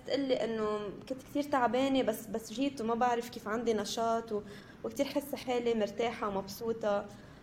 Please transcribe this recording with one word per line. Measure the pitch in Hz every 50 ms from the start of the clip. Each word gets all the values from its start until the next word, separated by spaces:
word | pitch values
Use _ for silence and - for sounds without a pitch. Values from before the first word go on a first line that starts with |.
| - -
تقلي | - 285 277 262 254 - -
إنه | 226 226 220 214 214 214 208 208 202 - - - -
كنت | 262 262 -
كتير | - - 285 285
تعبانة | 285 - 269 240 226 220 254 269 277 269 262
بس، | 240 208 220 214 -
بس | - 196 226 220 - 214
جيت | 226 277 277 269 -
وما | 220 226 233
بعرف | 226 247 247 240 233 233 -
كيف | - 220 - 214
عندي | 214 240 240 226 226
نشاط | 208 208 202 - 233 226 226 226 226 226 226
و-، | 214 208 202 202 - - - - - - -
وكتير | 226 - - 277
حس | 277 - 285 277 - -
حالي | 226 - 254 247 240 240 233 233
مرتاحة | 220 202 202 - - 233 240 226 - 240 208
ومبسوطة. | 196 190 190 196 - - 233 226 226 226 - 208 202 202 208 - - - - - - -